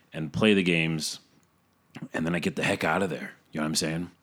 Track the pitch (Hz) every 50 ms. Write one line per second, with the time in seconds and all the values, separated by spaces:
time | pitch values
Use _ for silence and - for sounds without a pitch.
0 | _ _ - 76 78 76 - - 110 107 101 98 92 90 85 82 80 82 80 78
1 | 76 - - - - _ _ _ _ _ _ _ _ _ _ _ _ _ - -
2 | - - - - 80 85 87 85 78 95 - - - 78 101 - - 82 80 92
3 | 98 90 73 - - - - - _ _ - 78 76 78 80 - 85 80 80 87
4 | 87 82 - _